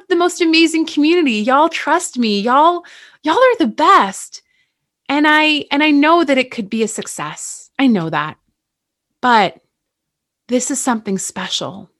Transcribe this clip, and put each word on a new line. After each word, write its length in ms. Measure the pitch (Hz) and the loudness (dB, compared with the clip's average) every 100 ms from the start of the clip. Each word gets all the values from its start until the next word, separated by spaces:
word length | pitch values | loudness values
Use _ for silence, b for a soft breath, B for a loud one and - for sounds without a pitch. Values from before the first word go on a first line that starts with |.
| - | -2
the 80 | 349 | 0
most 260 | 349 - | 0 0
amazing 420 | 330 320 330 330 | 0 2 2 0
community. 480 | 320 302 302 359 285 | -4 0 2 2 2
Y'all 380 | 214 214 269 320 | 0 0 2 2
trust 480 | - 285 330 - 247 | -2 -2 -2 -2 -4
me. 220 | 220 202 | -2 0
Y'all, 440 | 226 269 330 349 B B B B | 0 2 2 0 B B B B
y'all 160 | 302 381 | -2 2
are 180 | 508 453 | 2 2
the 100 | 254 | -2
best. 760 | 220 330 370 196 - - - _ _ _ _ _ _ - | 0 4 4 2 -4 -16 -20 _ _ _ _ _ _ -4
And 180 | 285 302 | 0 2
I, 380 | 302 311 294 - | 2 2 0 -2
and 120 | 285 | -2
I 80 | 311 | 2
know 340 | 285 302 349 | 4 4 4
that 120 | 285 262 | 2 0
it 140 | 254 | -2
could 180 | - 190 | -6 -6
be 140 | 226 | -4
a 60 | 214 | -4
success. 840 | 214 - - 151 - - - - - | -6 -12 -10 -12 -12 -16 -16 -12 0
I 80 | 269 | 2
know 240 | 202 160 | 2 0
that. 260 | 156 151 - _ _ _ _ _ _ _ - | -4 -4 -10 _ _ _ _ _ _ _ -6
But 400 | 254 226 185 - _ _ _ _ _ _ _ _ - | 2 2 2 -2 _ _ _ _ _ _ _ _ -4
this 220 | 247 247 | -4 -2
is 80 | 269 | -6
something 380 | 262 226 208 190 | -4 -4 -4 -6
special. 720 | - 202 185 - 131 196 196 _ | -6 -10 -8 -8 -8 -12 -20 _